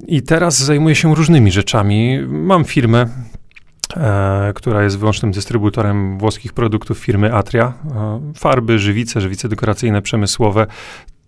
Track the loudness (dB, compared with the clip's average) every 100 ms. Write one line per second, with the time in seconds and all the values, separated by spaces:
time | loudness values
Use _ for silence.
0 | -2 -2 2 2 2 2 2 2 4 4
1 | 4 4 6 6 6 4 0 0 2 2
2 | 2 0 -4 -4 2 2 2 2 4 2
3 | 2 -4 -12 -16 -20 -20 -20 _ -10 -4
4 | 0 0 0 0 -2 -4 -2 0 0 0
5 | 0 0 -2 -4 -4 -2 0 0 0 0
6 | -2 -2 -4 -4 -8 -4 -2 -2 -4 -6
7 | -2 0 0 0 -2 0 -2 -4 -10 -6
8 | -6 -6 -10 -4 0 0 2 0 2 -2
9 | -2 -4 -4 -4 -6 -4 -2 -2 0 -2
10 | -2 -2 -2 0 0 2 0 -4 -18 -20
11 | -20 -20